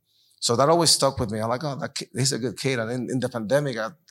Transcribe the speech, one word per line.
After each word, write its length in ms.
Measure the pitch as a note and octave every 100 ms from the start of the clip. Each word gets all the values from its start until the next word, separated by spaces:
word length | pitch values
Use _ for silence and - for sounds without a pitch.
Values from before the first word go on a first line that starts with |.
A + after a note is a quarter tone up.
| _ _ _ -
so 160 | - A#2+
that 120 | C#3
always 220 | E3+ D#3
stuck 280 | - C#3 C3
with 100 | A#2
me. 100 | A2
I'm 80 | A2
like, 160 | B2
"Oh, 120 | D3+ B2+
that 180 | A#2+
kid, 140 | - -
he's 200 | A#2+ B2+
a 60 | B2
good 200 | A#2+ F#2
kid." 200 | C3+ B2+
And 120 | A2+
in, 180 | B2+ A#2
in 100 | B2
the 80 | B2
pandemic, 500 | A#2+ G#2 C#3 C#3+ A2+
I, 120 | A2 - _